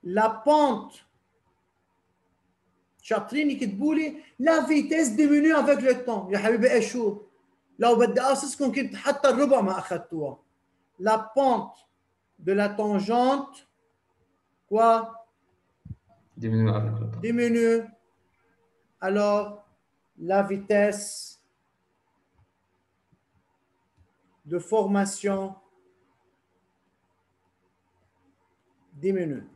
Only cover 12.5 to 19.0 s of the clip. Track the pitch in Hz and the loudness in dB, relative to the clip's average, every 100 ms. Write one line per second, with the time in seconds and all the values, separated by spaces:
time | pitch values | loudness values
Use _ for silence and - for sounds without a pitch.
12.5 | 196 202 208 214 202 202 240 247 277 277 | 0 0 -2 -2 -2 0 0 2 0 -4
13.5 | - _ _ _ _ _ _ _ _ _ | -16 _ _ _ _ _ _ _ _ _
14.5 | _ _ 208 226 226 - - - _ _ | _ _ 2 4 4 0 -14 -20 _ _
15.5 | _ _ _ - - _ _ _ - 113 | _ _ _ -18 -18 _ _ _ -10 -4
16.5 | 110 110 104 107 - - - 214 233 240 | 0 2 0 -2 -4 -8 -8 -4 -2 0
17.5 | 233 226 226 226 _ _ _ _ _ _ | 2 2 2 -2 _ _ _ _ _ _
18.5 | _ _ _ _ _ | _ _ _ _ _